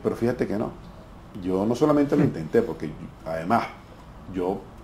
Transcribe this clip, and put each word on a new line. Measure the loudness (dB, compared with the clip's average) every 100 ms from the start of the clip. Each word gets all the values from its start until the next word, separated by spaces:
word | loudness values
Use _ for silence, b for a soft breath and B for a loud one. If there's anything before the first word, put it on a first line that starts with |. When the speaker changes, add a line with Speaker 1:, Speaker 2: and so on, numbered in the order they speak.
Speaker 1:
pero | -2 0
fíjate | 0 2 0
que | 0
no. | -2 -6 -16 -18 -18 -18 -16 -8
Yo | 0 2
no | 2 4
solamente | 4 6 4 4
lo |
Speaker 2:
Mm. | 4
Speaker 1:
intenté, | 2 2 2
porque | 2 -2 -8
yo, | -8 -14 -12
además, | -6 -4 2 2 0 -8 -18 -18 -18 -18 -8
yo | -2 -2 -2 -6 -18